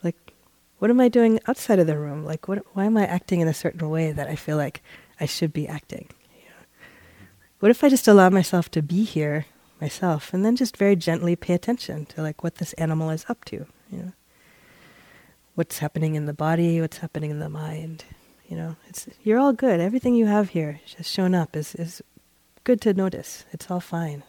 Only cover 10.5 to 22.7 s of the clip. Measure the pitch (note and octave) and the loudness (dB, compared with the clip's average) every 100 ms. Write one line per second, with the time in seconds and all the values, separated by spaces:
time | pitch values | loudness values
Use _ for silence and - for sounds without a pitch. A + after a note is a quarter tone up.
10.5 | B3 B3+ - G3+ G3 E3+ E3 F3 F3 - | 0 -2 2 2 2 2 -2 0 -2 0
11.5 | F3+ - B3 - D#3 D3+ - D#3 D3+ E3+ | -2 0 -4 -4 -10 -10 -8 -8 -6 -8
12.5 | - E3+ - D#3+ D#3+ D#3+ D#3 - E3 - | -6 -10 -4 -2 0 -2 -4 -6 -10 -10
13.5 | - D3+ _ _ F#3 F3+ - _ _ _ | -12 -14 _ _ -12 -12 -16 _ _ _
14.5 | _ _ _ - - _ - _ _ _ | _ _ _ -20 -20 _ -20 _ _ _
15.5 | - E3 - D3+ - D#3 D#3 D3 D3 D#3 | -6 -6 -4 -6 -2 -2 -2 -4 -4 0
16.5 | E3 E3+ E3 D#3+ - E3 D#3 D3+ D3 D3+ | 2 2 2 -2 -6 -10 -8 -6 -8 -8
17.5 | D3+ D#3 D#3 D#3+ D#3+ - - _ _ _ | -10 -10 -10 -12 -14 -18 -20 _ _ _
18.5 | E3 E3 D#3+ _ - - - G#3+ A3 C#4 | -10 -10 -12 _ -18 -18 -6 0 4 4
19.5 | A3+ C4 F3 F3+ B3+ B3+ A#3+ A3 G#3 G3 | 2 2 2 2 0 2 4 4 2 2
20.5 | E3+ D3+ D3 - - E3 - F#3 F#3 D#3 | -2 -6 -8 -18 -14 -8 0 2 2 0
21.5 | D#3 D3+ - E3 - - _ _ _ _ | -6 -8 -8 -10 -12 -20 _ _ _ _
22.5 | _ - | _ 0